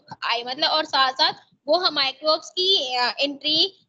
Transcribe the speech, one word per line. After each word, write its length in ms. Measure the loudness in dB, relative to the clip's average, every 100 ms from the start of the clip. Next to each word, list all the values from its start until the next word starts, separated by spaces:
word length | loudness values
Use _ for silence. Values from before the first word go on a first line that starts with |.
| -12 -8 -4
eye। 200 | -4 -4
मतलब 240 | -4 0
और 140 | 0 0
साथ 280 | 2 2
साथ 200 | 2 0 0 -12 _ 0
वो 100 | 2
हम 160 | 2
microbes 560 | 0 -2 -2 -2 -2 -2
की, 460 | -2 2 2 0 -2
अ, 200 | -2 0
entry, 680 | -4 -4 -2 0 0 -4